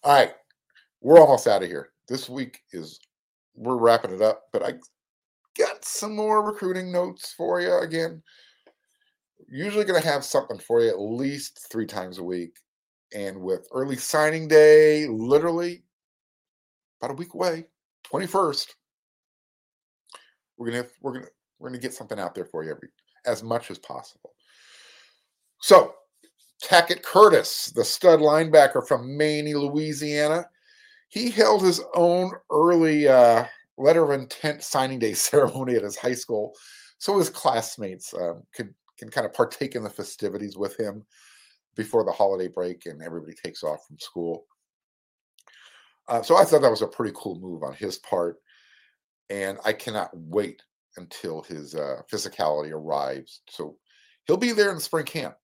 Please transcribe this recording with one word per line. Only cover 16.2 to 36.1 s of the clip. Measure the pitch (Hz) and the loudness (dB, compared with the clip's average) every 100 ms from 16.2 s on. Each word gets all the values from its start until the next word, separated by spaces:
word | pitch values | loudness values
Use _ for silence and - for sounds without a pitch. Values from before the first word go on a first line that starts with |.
| _ _ _ _ _ _ _ _ | _ _ _ _ _ _ _ _
about | 117 | -12
a | - | -10
week | 175 | -14
away, | 170 180 160 165 _ _ _ | -6 -4 -4 -12 _ _ _
twenty-first, | - 143 185 190 175 - - _ _ _ _ _ _ _ _ _ _ _ _ _ _ - _ _ _ _ | -10 -8 -2 0 0 -2 -10 _ _ _ _ _ _ _ _ _ _ _ _ _ _ -20 _ _ _ _
we're | 117 | -8
gonna, | 120 120 _ | -8 -10 _
we're | 135 | -12
gonna, | 139 - _ _ _ | -12 -18 _ _ _
we're | 127 | -16
gonna | 127 | -12
get | 123 | -12
something | - - 104 | -12 -12 -10
out | 90 | -8
there | - 85 | -10 -10
for | 80 | -10
you | 80 | -10
every, | 76 - _ _ _ - | -12 -16 _ _ _ -6
as | 110 | -6
much | 113 117 - | -4 -8 -8
as | 90 | -18
possible. | - 65 - _ - _ _ _ _ - - - _ _ _ _ _ _ | -14 -16 -16 _ -20 _ _ _ _ -20 -20 -20 _ _ _ _ _ _
So, | - 190 - - _ _ _ _ _ _ | 8 8 8 -8 _ _ _ _ _ _
Tackett | - 180 170 180 | 2 2 4 -6
Curtis, | - 185 208 151 - - - | 0 6 8 8 2 -8 -6
the | 117 | -4
stud | 104 - 185 160 | -4 4 6 6
linebacker | 151 151 160 156 139 131 - | 6 2 6 6 6 2 -2
from | 131 123 143 | -4 -4 -2
Maney, | 151 151 151 | -2 -2 -4
Louisiana, | 147 143 147 156 143 151 147 151 165 170 _ _ _ _ _ _ | -4 -4 -4 -6 -6 -6 -2 0 -2 -6 _ _ _ _ _ _
he | 208 240 | -6 -4
held | 208 220 208 | 2 4 4
his | 185 165 - | 2 0 -4
own | 180 175 175 185 185 _ | 0 2 2 -4 -8 _
early, | 151 165 175 160 151 143 | 2 4 4 2 2 4
uh, | 127 120 117 120 - _ - | 8 8 6 0 -12 _ 0
letter | 135 165 | 2 4
of | 151 139 | 2 0
intent | 127 - 151 147 | -6 -8 -8 -8
signing | - 143 131 131 | -6 -4 -2 -2
day | 110 | -4
<laughs> | |
ceremony | 95 - 143 131 - 127 | -2 0 2 2 -2 -4
at | 117 | -2
his | 104 - | -4 -6
high | 123 | -6